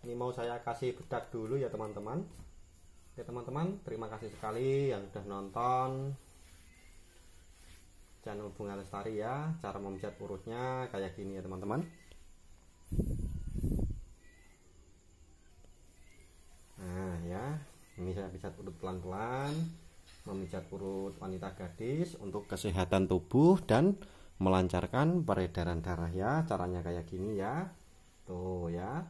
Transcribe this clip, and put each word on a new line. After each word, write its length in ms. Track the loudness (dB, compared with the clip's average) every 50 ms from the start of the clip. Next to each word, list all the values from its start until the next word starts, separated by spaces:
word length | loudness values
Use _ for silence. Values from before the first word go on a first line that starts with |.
| -6
Ini 80 | -6 -2
mau 160 | -2 -2 -2
saya 320 | 0 -2 -2 -2 -2 -2
kasih 320 | -2 -4 -4 0 -2 -2 -2
bedak 400 | -4 -6 -4 -4 -4 -4 -4 -6
dulu 240 | -4 -2 0 0
ya, 80 | 0 0
teman-teman. 560 | 0 -2 -4 -4 -4 -4 -6 -4 -2 -2 -2 -4 -4 -10 -14 -16 -16 -16 -18 -18 -20 -20 -20 -20 -20 -20 -20 -20 -16
Oke, 160 | -12 -12 -10
teman-teman, 560 | -6 -6 -6 -6 -4 0 0 0 0 -2 -4
terima 240 | -6 -6 -6 -4 -4
kasih 240 | -6 -6 -8 -8 -10
sekali 640 | -10 -6 -6 -4 -2 2 2 4 4 4 4 2 2
yang 80 | 0 -4 -6
sudah 160 | -8 -8 -6
nonton 880 | -4 -6 -6 -6 -4 -4 0 2 4 4 4 2 0 0 -2 -4 -4 -6 -8 -10 -20 -20 -20 -20 -20 -20 -20 -20 -20 -20 -20 -20 -20 -20 -20 -20 -20 -20 -20 -20 -20 -20 -20 -20 -20 -20 -20 -20 -20 -20 -20 -20 -20 -20 -20 -20 -20 -20 -14
channel 320 | -12 -10 -8 -6 -8 -8 -8
Bunga 240 | -6 -6 -6 -6
Lestari 400 | -6 -8 -6 -8 -6 -4 -2 -2
ya. 320 | -2 -2 0 -2 -2 -2 -2 -4 -2 -4
Cara 160 | -6 -6 -4
memijat 320 | -6 -6 -6 -4 -6 -8 -8 -8
urutnya 640 | -8 -8 -6 -6 -6 -6 -4 -2 -2 -2 -2 -2 -4 -4 -2
kayak 240 | -4 -4 -4 -4
gini 160 | -6 -6 -6 -6
ya, 80 | -6
teman-teman. 400 | -6 -6 -6 -4 -2 0 0 0 -2 -4 -10 -18 -20 -20 -20 -20 -18 -20 -20 -20 -20 -20 -20 -20 -20 -20 -20 -20 -8 0 0 2 2 2 0 -2 -2 -4 -4 -6 -6 -6 -4 -2 0 0 2 2 0 0 -2 -6 -8 -14 -18 -20 -20 -20 -20 -20 -20 -20 -20 -20 -20 -20 -20 -20 -20 -20 -20 -20 -20 -20 -20 _ -20 -20 -20 -20 -20 -20 -20 -20 -20 -20 -20 -20 -20 -20 -20 -20 -20 -20 -20 -20 -20 -20 -20 -20 -20 -20 -20 -20 -20 -20 -16 -12 -8
Nah 320 | -6 -4 -4 -2 -2 -4 -4 -4
ya, 320 | -4 -4 -4 -2 -2 -4 -4 -6 -10 -18 -20 -20 -18 -10
ini 160 | -6 -4 -4 -2
saya 160 | -4 -4 -6
pijat 240 | -8 -6 -8 -8 -8 -8
urut 160 | -10 -10 -10
pelan-pelan. 800 | -8 -6 -6 -6 -4 -4 -4 -4 -2 -2 -2 -2 -2 -2 0 0 0 -2 -2 -4 -10 -16 -20 -20 -20 -20 -20 -20 -14 -10 -6
Memijat 400 | -6 -6 -4 -4 -4 -6 -6 -6
urut 480 | -8 -6 -4 -2 -2 -2 -4 -4 -6
wanita 400 | -6 -6 -6 -4 -4 -6 -6 -6
gadis 560 | -8 -10 -10 -6 -4 -2 0 0 0 0 -2 -4 -8
untuk 240 | -8 -4 -4 -4 -4
kesehatan 640 | -4 -6 -2 0 2 4 4 4 6 6 6 6 6
tubuh 480 | 4 4 4 6 8 10 10 12 10 8 8
dan 320 | 6 8 8 10 8 6 4 -4 -16 -16 -20 -20 -20 -2
melancarkan 880 | 4 6 8 8 8 8 6 4 2 2 4 4 6 6 6 6 4 4
peredaran 560 | 4 4 4 4 2 2 0 2 2 2 0
darah 320 | 0 0 0 0 0 0 2
ya. 320 | 2 2 4 4 4 4
Caranya 400 | 2 2 0 2 0 0 0 0
kayak 240 | 0 -2 -2 -4 -4
gini 320 | -4 -2 -2 0 0 0
ya. 320 | 0 0 0 -2 -2 -4 -8 -16 -20 -20 -20 -20 -20 -20 -20 -20 -10 -8
Tuh 400 | -6 -4 -2 -2 0 0 0 -2
ya. 320 | -2 -2 -2 -2 -4 -4 -6